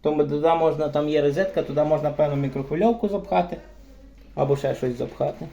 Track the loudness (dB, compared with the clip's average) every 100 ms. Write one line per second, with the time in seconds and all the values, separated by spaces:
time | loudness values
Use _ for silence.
0 | 0 2 0 2 2 4 2 2 -2 0
1 | 2 2 2 2 0 -2 -2 0 2 2
2 | 0 0 0 2 -2 -4 -4 2 2 2
3 | -2 -4 -2 -2 0 -6 -14 -20 -20 -20
4 | -20 -20 -14 -4 0 0 0 -2 -4 -4
5 | -8 -4 -4 -4 -14